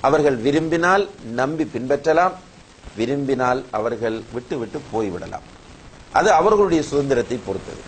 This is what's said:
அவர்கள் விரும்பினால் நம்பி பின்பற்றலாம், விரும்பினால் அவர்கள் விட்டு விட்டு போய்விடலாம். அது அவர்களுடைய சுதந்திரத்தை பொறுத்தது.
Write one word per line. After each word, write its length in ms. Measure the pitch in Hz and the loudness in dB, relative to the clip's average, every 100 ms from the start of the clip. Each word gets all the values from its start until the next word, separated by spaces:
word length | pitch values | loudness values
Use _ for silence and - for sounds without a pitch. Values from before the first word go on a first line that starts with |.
அவர்கள் 340 | 127 151 147 127 | 4 4 4 2
விரும்பினால் 720 | 120 147 160 165 175 196 202 - | 2 0 0 0 4 2 0 -6
நம்பி 400 | 117 117 131 160 | -10 -4 -2 -2
பின்பற்றலாம், 680 | 151 117 127 143 147 160 180 180 - - - - - 101 | -4 -4 -2 0 2 4 2 -2 -18 -20 -20 -20 -16 -4
விரும்பினால் 720 | 117 143 135 131 127 127 131 | -2 -2 -2 0 2 0 -2
அவர்கள் 500 | 107 113 117 113 113 113 | -4 -4 -2 -4 -4 -8
விட்டு 240 | 117 123 151 | -10 -6 -6
விட்டு 240 | 110 - - | -6 -10 -6
போய்விடலாம். 520 | 110 107 87 87 92 - - - - - - - | -4 -4 -4 -10 -14 -16 -20 -20 -20 -20 -20 -2
அது 200 | - 185 | 2 4
அவர்களுடைய 520 | 170 185 214 196 165 | 4 6 4 4 2
சுதந்திரத்தை 560 | 143 143 139 127 113 127 - | 2 -2 0 0 0 -6 -6
பொறுத்தது. 360 | 92 - - | -8 -8 -16